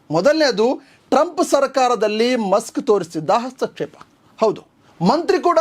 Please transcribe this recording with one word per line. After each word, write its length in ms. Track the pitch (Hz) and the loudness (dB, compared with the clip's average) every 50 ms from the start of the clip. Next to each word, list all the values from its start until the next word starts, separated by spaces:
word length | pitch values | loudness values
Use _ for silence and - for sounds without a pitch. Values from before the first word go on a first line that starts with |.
| _ - | _ -4
ಮೊದಲನೆಯದು 640 | 147 165 190 285 302 320 302 262 208 185 220 247 285 311 - _ _ _ _ - | -2 0 2 2 2 2 2 0 2 2 0 0 0 -2 -8 _ _ _ _ 0
ಟ್ರಂಪ್ 380 | 285 269 311 349 330 - 330 - | 2 2 2 2 0 -2 -2 0
ಸರ್ಕಾರದಲ್ಲಿ 880 | 302 277 277 269 269 269 254 247 240 190 220 208 208 220 233 247 254 | 2 0 0 0 0 0 0 0 0 0 0 -2 0 0 0 0 0
ಮಸ್ಕ್ 500 | 233 220 185 190 233 226 - - - - | 0 0 0 0 -2 -2 -4 -10 -6 0
ತೋರಿಸಿದ್ದ 440 | - 208 196 170 165 - 160 160 160 | 0 0 0 0 -4 -10 -8 -2 -2
ಹಸ್ತಕ್ಷೇಪ. 640 | 196 233 233 262 254 - 247 - - - 147 - - - - _ _ _ _ _ _ - | -2 -2 -2 -4 -8 -8 -8 -8 -6 -8 -12 -12 -12 -18 -20 _ _ _ _ _ _ -2
ಹೌದು, 220 | 226 214 170 - - _ _ _ _ _ _ - | -2 -2 -2 -4 -10 _ _ _ _ _ _ -2
ಮಂತ್ರಿ 380 | 165 190 269 320 330 - 359 349 | 0 0 2 2 0 0 -2 0
ಕೂಡ 200 | 349 349 339 320 | 0 0 0 2